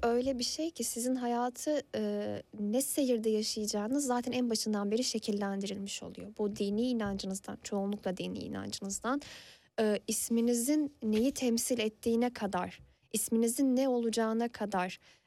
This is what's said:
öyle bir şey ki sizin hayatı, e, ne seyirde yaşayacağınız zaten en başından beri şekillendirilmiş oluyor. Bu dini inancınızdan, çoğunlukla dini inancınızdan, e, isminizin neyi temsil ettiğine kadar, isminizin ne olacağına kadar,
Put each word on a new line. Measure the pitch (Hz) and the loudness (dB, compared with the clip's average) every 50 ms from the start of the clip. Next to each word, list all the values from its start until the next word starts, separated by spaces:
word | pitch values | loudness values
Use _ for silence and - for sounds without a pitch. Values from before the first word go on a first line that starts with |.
| - | 2
öyle | 233 233 240 254 269 269 233 | 2 2 2 2 0 0 -2
bir | 247 | -2
şey | - - - 311 339 | -4 -2 -2 -2 -4
ki | - - 233 | -2 -4 -4
sizin | - - 240 226 254 254 | -4 -4 -2 0 0 0
hayatı, | 254 247 240 240 233 240 254 247 - - 302 302 285 - - - | 0 0 0 0 2 0 0 -2 -2 -2 0 0 0 0 -2 -4
e, | 214 214 208 208 208 208 208 208 202 - - - - | -2 -2 0 -2 -2 -2 -4 -4 -6 -8 -12 -8 -6
ne | 208 208 214 254 269 | -2 0 2 2 2
seyirde | - - - 285 254 247 226 220 220 | 2 2 2 4 4 4 4 4 2
yaşayacağınız | 220 214 214 - - 220 214 202 214 208 208 220 262 285 285 | 2 2 2 0 -2 -2 -2 -2 -2 -2 -2 0 0 0 0
zaten | 247 247 247 240 247 247 | 0 0 0 0 0 0
en | 254 247 240 | 0 0 2
başından | 226 214 - 220 214 202 202 202 | 0 0 0 0 0 0 0 2
beri | 214 233 254 | 0 0 0
şekillendirilmiş | - - 220 - - 202 202 208 196 196 196 196 196 196 196 196 202 - - - | 0 -2 -2 -2 -2 -2 0 0 -2 -2 -2 -4 -4 -4 -6 -6 -8 -8 -10 -10
oluyor. | 170 - - 180 202 214 - | -10 -12 -12 -14 -12 -6 -4
Bu | 214 208 202 | -2 -2 -2
dini | - 208 202 202 214 240 254 | -2 -2 0 0 0 0 0
inancınızdan, | 247 226 214 202 196 196 - 190 190 196 - - 202 - - | 0 0 0 -2 -2 -2 -4 -4 -6 -6 -6 -8 -10 -10 -6
çoğunlukla | - 214 202 196 196 208 208 - 196 185 | -4 -2 -2 0 0 -2 -2 -4 -4 -4
dini | - 185 185 185 - | -4 -4 -6 -6 -6
inancınızdan, | - - 208 190 196 202 202 - 202 196 196 - - 226 269 285 - - - - - - - - _ _ _ - | -6 -6 -6 -6 -6 -6 -6 -6 -6 -6 -6 -4 -2 -2 -2 -2 -2 -6 -14 -16 -18 -20 -20 -20 _ _ _ 0
e, | 220 214 208 - - | 2 2 2 2 0
isminizin | - 220 - - - 233 233 233 240 240 233 233 262 302 302 302 277 - _ - | -2 -2 -2 0 2 2 4 4 4 4 2 2 2 2 2 2 0 -4 _ -2
neyi | 220 214 214 233 277 277 | 0 2 4 4 2 2
temsil | - 262 247 226 226 - - 254 233 | 2 2 2 2 2 2 0 0 0
ettiğine | 214 214 214 - - 233 226 233 240 247 240 | 0 -2 -4 -2 0 2 2 4 2 2 0
kadar, | - 214 196 190 180 180 185 - - - - _ _ _ _ - | -2 -4 -2 -2 -2 -2 -4 -6 -12 -20 -20 _ _ _ _ -4
isminizin | 220 - - 226 226 233 233 233 - 277 262 254 | -4 -2 0 2 2 4 2 4 4 4 4 4
ne | 247 269 269 | 4 4 4
olacağına | 247 240 233 226 220 233 226 220 226 226 233 240 | 2 2 2 2 2 2 2 2 2 0 0 -2
kadar, | - - 214 202 202 185 180 185 - - - - - _ _ | -2 -4 -4 -2 0 0 0 -2 -4 -8 -14 -20 -20 _ _